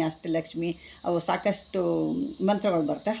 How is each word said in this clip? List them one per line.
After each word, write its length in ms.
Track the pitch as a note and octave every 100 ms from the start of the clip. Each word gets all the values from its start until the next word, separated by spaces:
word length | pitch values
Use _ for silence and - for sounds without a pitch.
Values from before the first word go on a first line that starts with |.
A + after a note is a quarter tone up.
| D#3+
ಅಷ್ಟಲಕ್ಷ್ಮಿ, 600 | D#3+ F3 D#3+ D#3+ D#3+ E3+ E3+ - - -
ಅವು 120 | F3 E3+
ಸಾಕಷ್ಟು 520 | F3 G#3 G3+ - F#3+ F3 E3 D#3 - - - F#3+
ಮಂತ್ರಗಳು 360 | G3+ G3+ E3+ D3
ಬರುತ್ತೆ, 220 | C#3 - A3